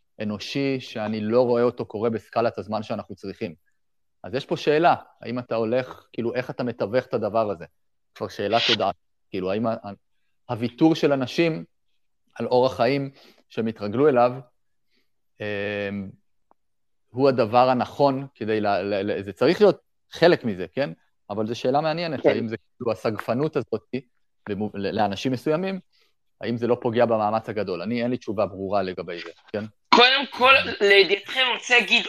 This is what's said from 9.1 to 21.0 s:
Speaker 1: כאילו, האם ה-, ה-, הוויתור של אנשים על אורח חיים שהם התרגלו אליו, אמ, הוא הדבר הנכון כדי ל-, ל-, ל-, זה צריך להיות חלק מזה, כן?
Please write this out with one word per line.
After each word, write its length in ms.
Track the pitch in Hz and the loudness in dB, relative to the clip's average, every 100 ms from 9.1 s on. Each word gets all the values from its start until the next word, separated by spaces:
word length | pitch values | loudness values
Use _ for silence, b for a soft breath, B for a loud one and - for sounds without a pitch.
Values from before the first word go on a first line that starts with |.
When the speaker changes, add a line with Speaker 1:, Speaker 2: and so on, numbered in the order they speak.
| _ _ | _ _
Speaker 1:
כאילו, 220 | 98 92 | -6 -4
האם 160 | 104 120 | -2 -2
ה-, 60 | |
ה-, 180 | 113 101 101 _ _ _ _ - | -4 -8 -16 _ _ _ _ -10
הוויתור 460 | 117 120 - 160 160 | -6 -6 2 2 4
של 160 | 156 | 2
אנשים 520 | 135 123 - 165 160 - _ _ _ _ _ _ - | 2 0 0 0 0 -10 _ _ _ _ _ _ -8
על 100 | 113 | 0
אורח 320 | 123 127 - | 2 2 2
חיים 340 | 120 139 135 b b b _ | 0 0 -4 b b b _
שהם 180 | - 113 | -6 -4
התרגלו 400 | 107 101 113 151 | -4 -4 2 4
אליו, 220 | 127 123 131 - _ _ _ _ _ _ _ _ _ | 4 4 0 -12 _ _ _ _ _ _ _ _ _
אמ, 680 | 107 101 101 104 101 101 98 - _ _ _ _ _ _ _ _ _ | -8 -6 -4 -4 -6 -6 -10 -16 _ _ _ _ _ _ _ _ _
הוא 200 | 120 139 | 2 2
הדבר 400 | 127 110 120 127 | 4 4 4 4
הנכון 580 | 123 104 - 143 135 139 - | 2 -2 2 2 2 -8 -8
כדי 260 | 107 107 | -2 0
ל-, 60 | 104 | 2
ל-, 440 | 98 101 101 104 | 0 0 -2 -2
ל-, 120 | 92 | -4
זה 100 | 98 | -6
צריך 280 | 92 127 180 | 2 2 6
להיות 160 | 208 165 _ _ _ | 4 4 _ _ _
חלק 340 | - 170 165 117 | 2 4 4 0
מזה, 200 | 92 85 | -4 -6
כן? 160 | - 147 165 | -4 -4 -6